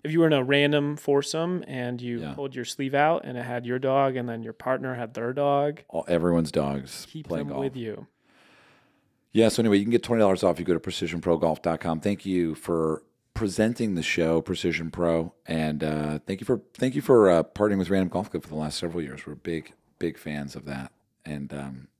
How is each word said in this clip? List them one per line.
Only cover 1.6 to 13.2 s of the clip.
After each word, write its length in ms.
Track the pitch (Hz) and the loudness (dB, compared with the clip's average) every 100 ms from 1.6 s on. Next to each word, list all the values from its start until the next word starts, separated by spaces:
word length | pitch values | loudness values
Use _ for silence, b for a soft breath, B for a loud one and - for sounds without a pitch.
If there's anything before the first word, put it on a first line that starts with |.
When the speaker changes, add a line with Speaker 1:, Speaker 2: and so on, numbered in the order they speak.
| - | -6
Speaker 1:
and 340 | 131 123 123 | -8 -6 -6
you 180 | 123 120 | -6 -6
Speaker 2:
Yeah. 140 | 82 | -6
Speaker 1:
pulled 200 | 139 135 | -8 -8
your 120 | 131 117 | -8 -10
sleeve 280 | - 135 | -6 0
out 300 | 139 151 170 | 4 4 2
and 120 | - 123 | -2 -8
it 60 | |
had 200 | 123 120 120 | -6 -6 -4
your 120 | 127 | -2
dog 360 | 135 135 135 | 2 4 2
and 140 | 127 120 | 0 -6
then 140 | 117 | -6
your 100 | 113 | -10
partner 420 | - 127 131 131 | -8 -2 -2 -2
had 200 | 123 117 | -6 -6
their 180 | - 117 | -4 -4
dog? 480 | 135 143 139 147 151 - | 0 2 2 0 -4 -8
Speaker 2:
All, 160 | 82 80 | -8 0
everyone's 460 | 85 87 85 78 | 2 4 2 2
dogs 540 | 80 71 71 65 - - | 0 -2 -4 -8 -16 -14
Speaker 1:
Keep 180 | 160 151 | -16 -6
Speaker 2:
playing 180 | 165 143 | -6 -4
Speaker 1:
them 80 | |
Speaker 2:
golf. 100 | 139 | -6
Speaker 1:
with 120 | 139 127 | -6 -6
you. 300 | 113 104 - _ b b b b b b b b b _ _ | -10 -10 -16 _ b b b b b b b b b _ _
Speaker 2:
Yeah, 160 | 110 113 | 4 4
so 120 | 113 | 4
anyway, 160 | 113 101 | 4 4
you 60 | |
can 60 | 104 | 4
get 120 | 117 | 0
twenty 180 | - 117 | 2 4
dollars 220 | 104 92 | 4 4
off 140 | 92 82 | 2 0
if 40 | |
you 40 | 85 | 0
go 60 | |
to 60 | 82 | 0
precision 400 | - - 82 82 | -2 -6 -6 -4
pro 140 | 87 82 | 0 2
golf 220 | 82 78 | 2 0
dot 180 | 85 82 | -2 -2
com. 200 | 87 80 | -2 -2
Thank 240 | 101 98 98 | -2 -4 -2
you 280 | 90 85 | 0 0
for 480 | 76 - 82 80 78 _ _ | -4 -2 0 0 -2 _ _